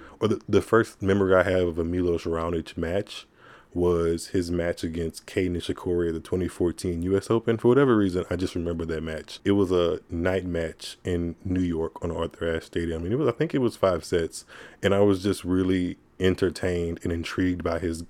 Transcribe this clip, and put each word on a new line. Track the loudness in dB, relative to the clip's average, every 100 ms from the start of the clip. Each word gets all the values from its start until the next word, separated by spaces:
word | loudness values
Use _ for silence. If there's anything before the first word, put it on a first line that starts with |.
| -20 -4
or | -2
the, | -2 2
the | 0
first | 4 4 2 -2
memory | 2 4 6
I | 6
have | 6 2 2
of | 0
a |
Milos | -2 0 0 -2 -2
Raonic | -4 -2 -4 -6 -6
match | -2 -2 -4 -12 -18 _ -20 -20 _
was | 0 2 4 2 -2 -2
his | -2 0
match | -2 -2 -4
against | -6 -4 -6 -8 -6
Kei | -2 0
Nishikori | -2 -4 -6 -2 0 0
at |
the | -4
twenty | -4 -4 -2
fourteen | -2 -2 -2 -4 -4
U | 0 0
S | 2
Open. | 0 0 2
For | 4
whatever | 6 6 6
reason, | 4 0 -2
I | -2
just | -2
remember | -2 -4 -4 -4
that | -4
match. | -6 -8 -10 -4
It | 0
was | 2 4
a | 4 2 0 -6
night | -2 0 0 -2
match | -4 -4 -8 -16 -10
in | -4 -2 -2 -6
New | -2 0
York | 0 0 -4 -4
on | -6
Arthur | -4 -6 -4 -4 -4
Ashe | -4
Stadium. | -4 -4 -4
And | -2
it | 0
was, | 0
I |
think | 0 -2 0
it |
was | 0 2
five | 2 2 0
sets. | -2 -2 -6 -16 -20 -20 -2
And | 2
I | 6
was | 6 4
just | 0 -2
really | 0 2 2 2 0 -6 _ 0
entertained | 2 2 0 0 -2 0 -2 -4
and | -4
intrigued | -4 -4 0 0 0
by | -2 -2
his, | -4 -6 -8